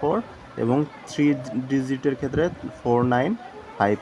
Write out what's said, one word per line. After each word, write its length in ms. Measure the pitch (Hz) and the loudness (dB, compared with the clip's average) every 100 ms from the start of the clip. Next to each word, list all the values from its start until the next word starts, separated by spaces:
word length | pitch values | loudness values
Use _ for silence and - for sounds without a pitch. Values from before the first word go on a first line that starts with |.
ফোর 200 | 147 196 233 - - - | 0 0 -2 -12 -12 -2
এবং 280 | 117 131 147 - - | 2 2 0 -4 -8
থ্রি 260 | - 147 139 131 110 | 2 2 2 -2 -6
ডিজিটের 600 | 131 139 131 135 143 131 | -2 0 0 0 0 0
ক্ষেত্রে 340 | 139 131 175 175 131 - | -2 0 0 -2 -12 -6
ফোর 200 | 120 120 | 2 4
নাইন 320 | 123 123 147 226 - - - - | 4 4 2 -2 -6 -16 -10 0
ফাইভ 200 | 101 104 | 2 2